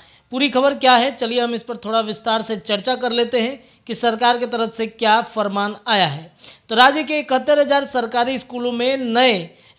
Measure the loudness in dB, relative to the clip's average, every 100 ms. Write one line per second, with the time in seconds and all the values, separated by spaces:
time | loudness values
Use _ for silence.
0 | _ _ -10 -2 -2 2 0 2 4 4
1 | 2 -2 -4 -2 -2 -4 -8 -12 -4 -2
2 | -2 -6 -2 -2 -2 -6 -4 -4 -2 -2
3 | -2 -2 0 0 -2 -6 _ _ -12 -2
4 | -2 2 2 0 0 0 -2 -4 -8 -2
5 | 2 2 0 -4 -4 -2 -4 -4 0 2
6 | 2 -2 -12 _ -20 -18 -2 6 6 4
7 | -2 -4 0 0 2 2 4 2 0 -4
8 | -2 0 2 0 -6 -6 -6 -2 -2 -2
9 | 0 4 4 2 -4 -16 _